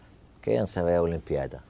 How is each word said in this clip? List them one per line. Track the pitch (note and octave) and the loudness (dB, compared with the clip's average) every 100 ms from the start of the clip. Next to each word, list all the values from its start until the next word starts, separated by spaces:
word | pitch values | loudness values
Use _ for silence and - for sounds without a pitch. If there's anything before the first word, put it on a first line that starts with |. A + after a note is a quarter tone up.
| - - - - | -20 -20 -20 -8
כן, | - A#2 | -2 0
עכשיו | G#2 F#2 F2 | 0 0 2
היה | F2 | 4
אולימפיאדה. | E2+ E2+ - D2 C2+ - | 2 -2 -4 -4 -4 -10